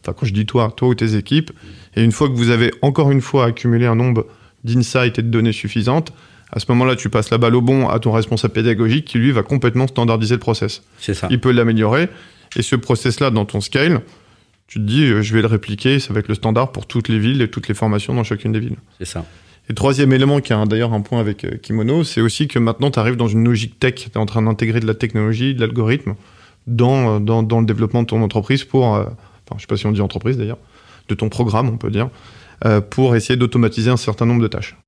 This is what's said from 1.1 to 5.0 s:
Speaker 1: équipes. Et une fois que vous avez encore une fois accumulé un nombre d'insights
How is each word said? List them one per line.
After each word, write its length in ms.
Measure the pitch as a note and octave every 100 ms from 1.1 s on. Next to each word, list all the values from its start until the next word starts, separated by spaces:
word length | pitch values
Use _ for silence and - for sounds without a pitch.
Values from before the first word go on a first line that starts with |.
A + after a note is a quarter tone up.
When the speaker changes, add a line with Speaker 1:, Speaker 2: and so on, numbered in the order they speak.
| G#2+
Speaker 1:
équipes. 360 | - D3 D#3+ - - - - -
Et 80 |
une 80 | A2+
fois 160 | - C#3+
que 60 |
vous 160 | B2 A#2+
avez 220 | A#2 A#2+ -
encore 280 | C#3 C#3 C#3+
une 120 | C3+
fois 240 | B2 C#3 A#2
accumulé 400 | A#2 A#2+ A#2 A#2+
un 100 | A2+
nombre 320 | B2+ A2+ - - - _ A#2
d'insights 520 | B2 - C3+